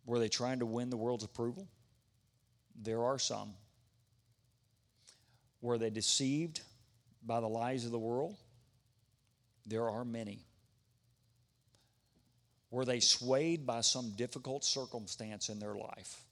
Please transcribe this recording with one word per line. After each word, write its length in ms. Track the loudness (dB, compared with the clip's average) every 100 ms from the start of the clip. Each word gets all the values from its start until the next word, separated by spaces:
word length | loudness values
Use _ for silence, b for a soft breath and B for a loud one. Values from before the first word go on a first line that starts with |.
Were 160 | 0 2
they 80 | 2
trying 320 | 2 0 0
to 60 | 0
win 220 | 0 -2
the 80 | 0
world's 280 | 0 0
approval? 440 | -4 -2 -2 -2 -12 -18 -20 _ _ _ _ _ _ _ _ -8
There 260 | -2 2
are 160 | 2 2
some. 380 | 0 -2 -6 -14 -20 _ _ _ _ _ _ _ _ _ _ _ _ b b b b b b _
Were 180 | 0 2
they 120 | 2
deceived 720 | 2 2 2 4 2 0 -6 -14 -20 -20 _ _ -16
by 160 | -2 0
the 80 | 0
lies 360 | 0 0 0
of 60 | -2
the 80 | -2
world? 380 | 0 0 -2 -6 -20 -20 _ _ _ _ _ _ _ _ _ _
There 260 | -4 0 0
are 140 | -2
many. 420 | -4 -4 -6 -10 -16 _ _ _ _ _ _ _ _ _ _ _ _ b b b b _ _ _ _ _ _
Were 140 | -2
they 160 | 2 4
swayed 680 | 6 6 6 4 4 2 0
by 140 | 2
some 320 | 2 2 -4
difficult 520 | -4 -4 -4 -6 -2
circumstance 840 | 0 0 -2 -8 -8 -8 -8 -6 -6
in 100 | -4
their 160 | -6
life? 500 | -6 -8 -10 -14 -16 -20